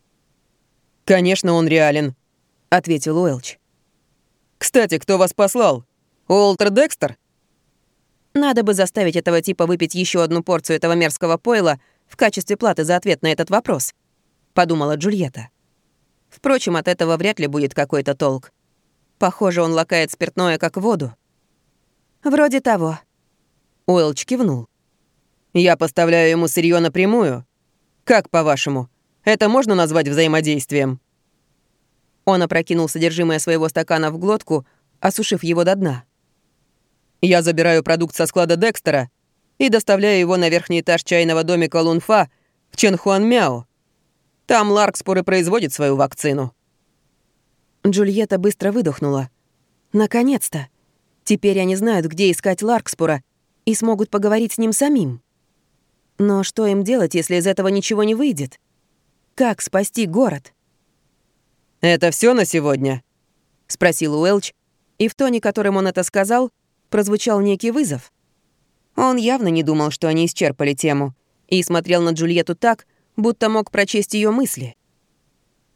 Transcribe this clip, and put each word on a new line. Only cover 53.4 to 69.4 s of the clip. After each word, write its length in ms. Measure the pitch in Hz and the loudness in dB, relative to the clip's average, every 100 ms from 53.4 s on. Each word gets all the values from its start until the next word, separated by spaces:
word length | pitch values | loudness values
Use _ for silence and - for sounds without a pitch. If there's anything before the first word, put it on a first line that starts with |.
| _ _ | _ _
и 100 | - | -4
смогут 360 | 214 226 208 214 | -2 0 -2 -2
поговорить 420 | 208 202 220 233 | -2 0 0 -2
с 60 | - | -2
ним 160 | 220 | -2
самим. 480 | - 285 277 139 120 _ _ _ _ _ _ _ _ _ - | 0 0 0 -2 -6 _ _ _ _ _ _ _ _ _ -2
Но 260 | 202 196 | 0 0
что 240 | 190 - 214 | -2 -2 0
им 160 | 196 | 0
делать, 320 | 196 254 160 175 | 0 0 0 0
если 200 | 160 175 | -2 0
из 120 | 190 | 0
этого 220 | 190 190 | 0 0
ничего 340 | 196 - 208 | 0 -2 0
не 120 | 214 220 | 0 0
выйдет? 440 | 294 151 135 - _ _ _ _ _ _ _ | -2 -2 -8 -12 _ _ _ _ _ _ _
Как 280 | - 247 202 | -2 0 -2
спасти 440 | - 190 202 233 190 | -4 -2 -2 -2 -2
город?» 480 | 185 254 143 - _ _ _ _ _ _ _ _ _ _ _ _ _ | 0 0 -2 -12 _ _ _ _ _ _ _ _ _ _ _ _ _
«Это 300 | 170 165 170 | 0 2 2
всё 220 | - 233 | 2 2
на 120 | 247 185 | 2 2
сегодня?» 580 | 165 147 135 135 127 - _ _ _ _ _ - | 0 0 0 -2 -4 -10 _ _ _ _ _ -14
спросил 520 | - 180 160 156 147 | 0 0 0 -2 0
Уэлч, 340 | 175 202 - - _ _ _ - | 2 0 -2 -14 _ _ _ -4
и 100 | 220 | -4
в 80 | - | 0
тоне, 240 | 269 233 | -2 0
которым 380 | 208 214 202 190 | -2 -2 0 0
он 100 | 190 | 0
это 160 | 185 | -2
сказал, 480 | 175 202 196 240 254 _ _ _ _ | -2 -2 0 0 -2 _ _ _ _
прозвучал 500 | 208 202 208 240 202 | -2 0 -2 0 0
некий 300 | 202 196 233 | 0 -2 -2
вызов. 400 | 262 226 127 - _ _ _ _ _ _ _ _ - | -2 -2 -4 -10 _ _ _ _ _ _ _ _ -2
Он 220 | 254 254 | 0 0
явно 320 | 226 254 | 0 0